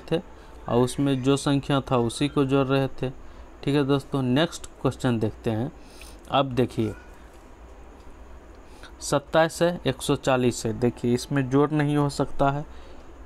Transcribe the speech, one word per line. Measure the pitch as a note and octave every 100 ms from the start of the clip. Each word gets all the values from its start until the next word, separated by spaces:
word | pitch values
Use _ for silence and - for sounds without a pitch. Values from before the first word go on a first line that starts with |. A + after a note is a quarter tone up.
थे | - E3
और | - - - - - A#2
उसमें | B2+ - C#3 C3+
जो | B2+ C#3
संख्या | D3 C#3+ - C#3
था | - B2+
उसी | A#2 - C#3+
को | D3 C#3
जोड़ | C#3 C3
रहे | C3+ C3+
थे, | - C3 - - - - -
ठीक | -
है | C#3+
दोस्तों। | C3+ C#3+ - C#3
Next | B2+ B2+ E3+ - - -
question | C3+ - C3 A#2
देखते | G#2+ - A#2+
हैं। | A2 C3+ - - - - - -
अब | D3 C3+
देखिए | B2 A#2 - G#2+ G2+ - - - - - - - - - - - - - - - - - - - -
सत्ताईस | - C#3+ - D#3+ D#3+ -
है, | E3+ F3 C3+
एक | -
सौ | - C#3
चालीस | - B2+ B2 A2+ A#2
है। | A2
देखिए | A#2+ - A#2+
इसमें | A#2+ - C#3+ B2+
जोड़ | C3+ D3
नहीं | D3+ D3 D3
हो | C#3+
सकता | - C#3 - C#3
है, | C#3+ D3+ - - - - -